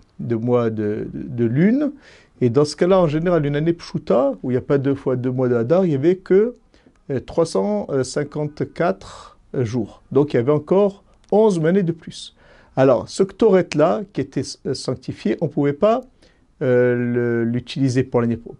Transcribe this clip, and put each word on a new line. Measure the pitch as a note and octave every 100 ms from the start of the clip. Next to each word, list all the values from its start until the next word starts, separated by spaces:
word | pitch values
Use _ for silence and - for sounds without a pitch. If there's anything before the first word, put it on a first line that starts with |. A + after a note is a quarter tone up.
| _ -
de | C3 A#2
mois | A#2+ B2 A#2
de, | A2 G#2 G#2+ A2
de, | - -
de | B2
lune. | A#2 C3 G3 C4 D4 - - - _ _
Et | B2+
dans | A#2+
ce | D3 -
cas-là, | F3 F#3+
en | E3+
général, | D3+ F3+ E3+ C#3+
une | C#3+
année | D#3+
Pshuta, | E3+ - E3+ - G#3 C#4 -
où | C3
il |
n'y | C3+
a |
pas | C#3+ C#3+
deux | C3+
fois | C#3 C#3 B2+
deux | C3
mois | B2+ B2+
de | A#2+
Hadar, | A#2 F3
il | F#3
n'y | C3+
avait | D#3+ F#3
que, | - F#3 A#3 B3 _ _ _ _ -
euh, | C3
trois | - - E3
cent | F#3+ G3+ G#3 - C#3
cinquante-quatre | C3 D3 D3 D3+ D3+ D3+ - - E3+ F#3+ - - - - _
jours. | D3 A#2 A#2+ G2+ - _
Donc | C3 D3
il | B2+
y |
avait | A#2+
encore | D3 D3 F#3 G3+ G3 _ _ _
onze | G3+ A3 F3
années | D#3 F#3+
de | E3+
plus. | E3 - - - - _ - _ -
Alors, | C3+ A2+ -
ce | -
Ktoret-là, | G3 - A3+ F#3+ E3 D3 D#3+ G#3+ G3
qui | -
était, | C3 C#3+ B2+ - D3
euh, |
sanctifié, | C3 - B2+ - - G3+ -
on | D3
ne |
pouvait | - C#3+
pas, | C#3+ G#3 A#3+ - _ _ _ _ _
euh, | C3 B2 B2
le, | B2 A#2+ A#2+ A#2+ A#2
l'utiliser | A#2 A#2+ A#2+ - C3+ B2
pour | C3 A#2+
l'année | A#2 A#2
pro-, | -